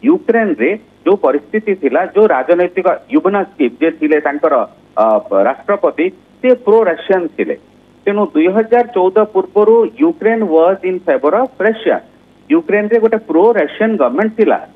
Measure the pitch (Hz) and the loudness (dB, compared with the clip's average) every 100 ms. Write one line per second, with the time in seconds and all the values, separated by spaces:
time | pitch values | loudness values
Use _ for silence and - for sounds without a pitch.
0 | 214 339 - 226 220 151 135 214 _ _ | 2 0 0 0 0 -2 -2 -4 _ _
1 | - 196 143 143 - 214 214 196 135 139 | -2 0 0 -2 -4 -6 -4 -2 -2 -2
2 | 190 196 214 139 131 175 175 190 180 156 | -2 0 2 0 0 0 0 -2 -2 -4
3 | - 147 165 202 180 - 123 120 160 160 | -2 -2 0 -2 -6 -4 -4 0 -4 -2
4 | 151 151 151 147 160 135 104 _ _ - | -2 0 -2 -2 0 0 -2 _ _ -2
5 | 110 107 104 98 107 135 - 202 160 - | 0 0 0 0 0 -2 -4 -2 -2 -2
6 | 175 - _ _ 254 247 202 220 202 165 | -6 -6 _ _ 0 0 2 2 2 -2
7 | - 190 170 - 156 165 _ _ _ _ | -2 -2 -2 -6 -6 -6 _ _ _ _
8 | - 202 190 151 170 202 220 240 233 196 | -4 -2 -2 0 0 0 0 0 0 0
9 | 185 190 208 190 185 208 208 226 196 - | 0 2 0 -2 -2 0 4 4 2 0
10 | 320 170 208 226 208 160 170 190 185 185 | -2 0 -2 -2 0 2 2 0 -4 -6
11 | 180 135 139 190 262 - 202 220 170 98 | -2 0 0 0 -2 -2 -2 -2 -2 -4
12 | - _ _ _ _ 156 165 202 208 233 | -6 _ _ _ _ -2 0 -2 0 0
13 | 220 220 - 160 214 214 151 - 220 208 | 2 -2 -2 2 2 2 -2 -2 -2 0
14 | 127 135 220 220 190 98 - | -2 0 -4 0 0 0 -4